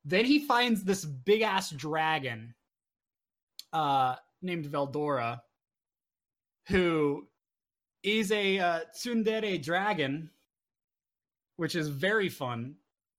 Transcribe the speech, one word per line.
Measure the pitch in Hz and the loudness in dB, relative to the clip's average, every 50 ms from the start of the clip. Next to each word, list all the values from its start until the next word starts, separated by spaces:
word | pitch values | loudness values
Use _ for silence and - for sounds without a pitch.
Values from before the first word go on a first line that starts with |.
| - | -6
then | 143 170 190 233 | 0 2 2 4
he | 254 294 294 | 6 4 4
finds | 294 285 254 240 247 247 233 190 190 | 4 4 4 4 4 4 2 2 2
this | 185 196 190 - | 0 0 0 -2
big-ass | 151 139 131 123 190 208 220 220 214 190 190 190 - | -6 -10 -4 2 2 4 4 4 2 2 0 -2 -4
dragon, | 160 139 127 156 151 156 156 160 160 156 135 127 117 110 110 117 120 - _ _ _ _ _ _ _ _ _ _ _ _ _ _ _ _ _ _ _ - - _ - | -6 -8 -6 -4 -2 0 2 2 0 0 -2 -4 -6 -8 -10 -14 -18 -20 _ _ _ _ _ _ _ _ _ _ _ _ _ _ _ _ _ _ _ -20 -14 _ -4
uh, | 165 156 143 139 135 131 127 127 - - _ _ _ | -2 0 2 4 4 4 2 0 -2 -8 _ _ _
named | - 185 175 170 151 | -8 -6 -6 -6 -6
Veldora, | 143 147 147 143 139 123 147 147 147 143 131 117 117 120 120 - _ _ _ _ _ _ _ _ _ _ _ _ _ _ _ _ _ _ _ _ _ _ _ _ - | -4 -2 -2 -2 -2 -2 -2 -2 0 0 0 -2 -2 -4 -6 -12 _ _ _ _ _ _ _ _ _ _ _ _ _ _ _ _ _ _ _ _ _ _ _ _ 0
who | 202 190 185 175 165 156 151 147 143 - - - _ _ _ _ _ _ _ _ _ _ _ _ _ _ - | 2 2 4 4 4 4 2 2 0 -2 -6 -14 _ _ _ _ _ _ _ _ _ _ _ _ _ _ -2
is | 196 208 220 220 190 | 0 0 0 2 0
a, | 214 208 202 196 190 196 | 0 0 2 0 0 2
uh, | 180 175 170 165 165 - - | 2 0 0 -2 -4 -8 -12
tsundere | - - 240 240 226 214 214 220 220 220 214 190 170 | -10 -6 -2 -2 0 2 2 0 0 -2 -2 -2 -2
dragon, | 135 139 170 180 196 208 208 165 147 131 139 156 165 156 - _ _ _ _ _ _ _ _ _ _ _ _ _ _ _ _ _ _ _ _ _ _ _ _ - | -2 -2 0 0 2 0 0 0 0 -2 -2 -4 -6 -10 -16 _ _ _ _ _ _ _ _ _ _ _ _ _ _ _ _ _ _ _ _ _ _ _ _ -6
which | 170 156 - | -4 -2 -2
is | 175 156 151 | -2 -2 -2
very | 143 135 156 190 214 220 202 170 | -4 -2 0 0 2 2 0 -2
fun | - - 139 123 120 117 117 131 151 - _ _ _ _ _ _ _ | -4 -4 -6 -6 -4 -6 -8 -10 -12 -16 _ _ _ _ _ _ _